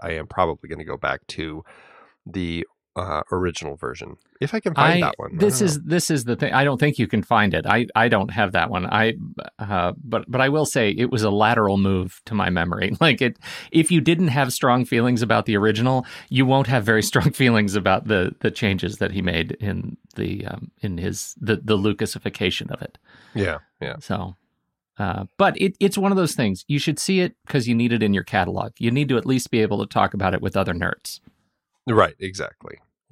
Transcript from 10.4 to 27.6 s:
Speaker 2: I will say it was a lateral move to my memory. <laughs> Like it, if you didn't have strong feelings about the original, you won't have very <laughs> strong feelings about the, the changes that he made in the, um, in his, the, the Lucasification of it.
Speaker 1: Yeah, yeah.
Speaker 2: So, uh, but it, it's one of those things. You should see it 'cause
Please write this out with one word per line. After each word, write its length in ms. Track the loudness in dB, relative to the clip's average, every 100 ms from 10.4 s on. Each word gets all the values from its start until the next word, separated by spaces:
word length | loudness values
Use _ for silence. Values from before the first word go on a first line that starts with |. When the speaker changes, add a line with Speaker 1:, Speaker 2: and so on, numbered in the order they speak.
Speaker 2:
I 80 | 2
will 180 | 2 0
say 240 | 2 0
it 180 | 2 0
was 140 | 0
a 80 | 2
lateral 460 | 4 4 4 4 4
move 440 | 2 2 -2 -8 -6
to 80 |
my 160 | -2 0
memory. 460 | 0 -2 -2 -2 2
<laughs> 40 |
Like 220 | 2 2
it, 160 | 0 -2 -12 -16 -2
if 220 | 2 4
you 80 | 4
didn't 280 | 4 2 2
have 240 | 2 0
strong 320 | 0 2 2
feelings 380 | 2 0 2 2
about 240 | 2 2 2
the 100 | 2
original, 500 | 2 2 2 0 -2 -10 -4
you 160 | 0
won't 220 | 4 4 2
have 160 | 0
very 180 | 2 2
<laughs> 20 |
strong 260 | 4 2 2
feelings 460 | 4 4 4 2 2
about 320 | 2 2 2
the, 260 | 0 0 0
the 100 | -4
changes 460 | -2 0 0 -2 -4
that 160 | -4
he 100 | -2
made 300 | -2 -2 -2
in 440 | -4 -6 -6 -8 -12 _ -8
the, 280 | -6 -6 -8
um, 260 | -10 -14 -10
in 180 | -8 -6
his, 380 | -6 -6 -10 -8
the, 160 | -2 -2
the 160 | 0 0
Lucasification 880 | 2 0 -4 -6 -8 -4 -4 -4 -6
of 100 | -10
it. 160 | -12 -18 _ -20 -10
Speaker 1:
Yeah, 260 | -4 -4 -4 -10 -12
yeah. 160 | -10 -10
Speaker 2:
So, 340 | -6 -6 -6 -12 _ _ _ _ _ -6
uh, 280 | -4 -4 -6 0
but 200 | 0 2
it, 160 | -2 2
it's 180 | 0 2
one 140 | 0
of 60 | 2
those 180 | 0
things. 300 | 0 -2 -2 -2
You 140 | -2
should 180 | -2 -4
see 220 | 0 0
it 160 | 0 -4 -4
'cause 220 | -2